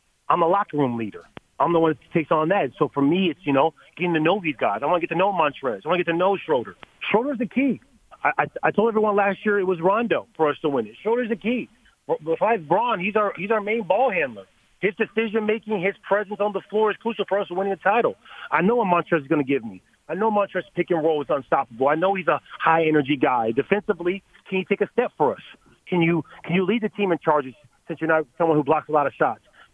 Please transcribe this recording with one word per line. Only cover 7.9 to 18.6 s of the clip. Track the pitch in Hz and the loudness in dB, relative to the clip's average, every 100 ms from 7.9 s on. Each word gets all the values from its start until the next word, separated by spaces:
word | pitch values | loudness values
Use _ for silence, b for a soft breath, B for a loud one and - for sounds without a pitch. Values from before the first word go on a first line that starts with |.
| _ _ - | _ _ -4
I, | 143 - | -2 0
I, | 147 - | -2 -2
I | 156 | -2
told | 156 226 | 2 2
everyone | 214 214 202 | 2 0 2
last | 202 190 214 | 0 0 -2
year | 202 | 0
it | 185 | 0
was | 180 | 0
Rondo | 170 208 233 147 98 - | 2 2 0 -2 -4 0
for | 156 | 0
us | 139 | 0
to | 156 | -2
win | 139 107 | -2 -4
it. | - | -6
Schroeder's | 208 240 240 | -2 -2 -2
the | 208 | -4
key. | 202 247 - _ b b - | -2 -4 -6 _ b b -6
B-, | 160 | -4
besides | 156 165 202 226 | -2 0 0 0
Bron, | 147 180 240 208 | 0 0 2 -2
he's | 190 214 | 0 0
our, | 202 156 | 0 -2
he's | 196 | -2
our | 220 | -2
main | 202 226 | -2 -2
ball | 180 190 262 | 0 2 2
handler. | 185 139 107 95 _ _ _ | 0 -4 -6 -18 _ _ _
His | 190 196 | -4 -2
decision-making, | 214 - 226 220 214 220 - 208 | -4 -2 -2 -2 -2 -4 -4 -4
his | 185 196 | -2 -4
presence | - 202 196 196 | -2 -2 -2 -4
on | 208 | -4
the | 190 - | -4 -4
floor | 208 214 | 0 0
is | 190 | 0
crucial | 226 226 196 | -6 -6 -2
for | 196 | -2
us | 180 | -2
winning | 175 196 | -4 -4
the | 190 | -2
title. | 185 226 165 98 B B B | 0 2 2 -2 B B B
I | 151 | 2